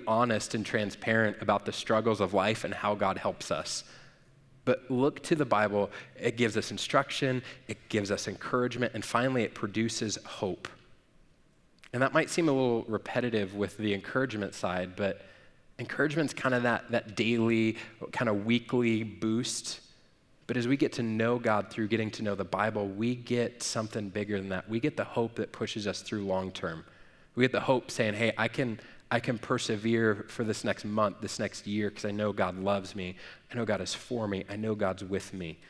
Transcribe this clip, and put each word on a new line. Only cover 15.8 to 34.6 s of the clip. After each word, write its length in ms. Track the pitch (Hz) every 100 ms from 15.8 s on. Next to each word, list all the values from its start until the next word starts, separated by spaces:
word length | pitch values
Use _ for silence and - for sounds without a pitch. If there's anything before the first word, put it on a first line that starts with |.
| 117 - 147 151 143
kinda 280 | - 135 123
that, 280 | 120 113 -
that 260 | 117 110 104
daily, 600 | 110 117 113 113 110 110 - - -
kinda 200 | - 120
weekly 720 | 104 107 117 120 127 120 110
boost. 800 | 110 98 113 113 127 - - - - - - _ _ _ -
But 80 | 127
as 100 | 120
we 120 | 139
get 160 | 151
to 100 | -
know 360 | 113 110 113 123
God 300 | 120 107 101
through 200 | - 107
getting 220 | 110 110
to 120 | -
know 120 | 107 98
the 100 | 90
Bible, 420 | 95 107 104 101
we 280 | 98 117 123
get 480 | 120 120 117 -
something 440 | - 117 107 113 101
bigger 300 | 98 104 104
than 100 | 98
that. 200 | 92 104
We 100 | 113
get 160 | 147 -
the 80 |
hope 320 | 101 - 117 117
that 160 | 107
pushes 360 | - 110 113 101
us 140 | 92
through 220 | - 107 98
long 260 | 95 95
term. 340 | - 87 80 - - - - - -
We 80 |
get 80 | 127
the 80 | 117
hope 320 | - 131 -
saying, 220 | - 110
"Hey, 180 | 101 113 -
I 100 | 117
can, 320 | - 127 107 - - -
I 100 | 120
can 200 | - 113
persevere 880 | - 123 - 110 110 113 113 101 -
for 160 | -
this 200 | 110 104
next 220 | 117 - 104
month, 360 | 107 104 -
this 180 | 101 -
next 260 | 107 - -
year, 240 | 104 104
'cause 160 | - 104
I 60 |
know 200 | 101 104
God 280 | 101 95 90
loves 340 | 98 101 92 104
me. 200 | 90 92 - - -
I 40 | 123
know 100 | 110
God 160 | 98
is 120 | 92
for 340 | - - 120 107
me. 160 | 98 -
I 60 |
know 200 | 104